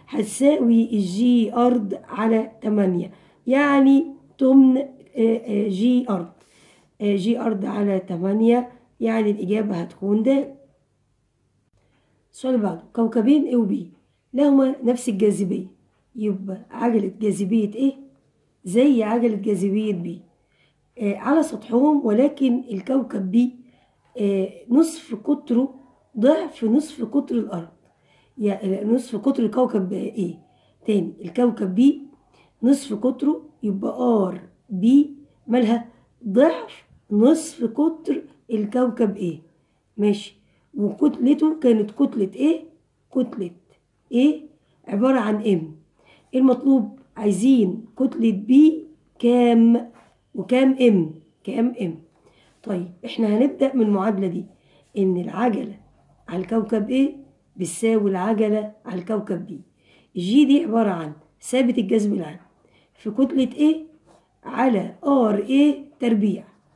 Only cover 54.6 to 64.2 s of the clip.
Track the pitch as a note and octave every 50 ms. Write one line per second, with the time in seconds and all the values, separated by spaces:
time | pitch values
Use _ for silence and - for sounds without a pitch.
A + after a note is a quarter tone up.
54.6 | _ _ _ _ _ _ - G#3 F#3+ F#3+ F3+ F3+ F3 - - G3 A#3+ B3 G#3 -
55.6 | A#3+ G#3+ G3+ - _ _ _ _ _ _ _ _ _ - E3+ F3+ F#3 - A3+ A3+
56.6 | G3+ G#3 A3+ G#3+ G3+ A3+ B3+ C4+ C#4 D#4 - - - _ _ _ _ _ _ -
57.6 | F3+ E3 - - A3+ A3+ A3+ G#3+ G3+ G3 F#3+ F3+ F#3 A3 A3 G#3 A3 G#3+ G#3+ G#3+
58.6 | G#3 G#3+ - _ _ - F3+ F3+ F3 - A3 G3+ G#3 - F#3 E3+ F3+ - E3+ C#3
59.6 | - _ _ _ _ _ _ _ _ _ - F#3 F3 F#3+ A#3 C#4+ D4 B3+ C#4 C#4+
60.6 | E4+ G#3+ A3 A3+ A3 G3+ F3+ E3 D#3+ D3+ D3 - _ _ _ _ - - B3 C4
61.6 | B3+ A#3+ - - G3 F#3+ A#3 A3 G#3 G#3 G3+ G3 E3 D3 E3+ F3+ _ _ _ _
62.6 | _ _ _ _ _ _ _ _ - A3 G#3+ - C#4 - - C4+ B3+ - - -
63.6 | D4 D#4 D#4+ D#4+ - - _ _ _ _ _ _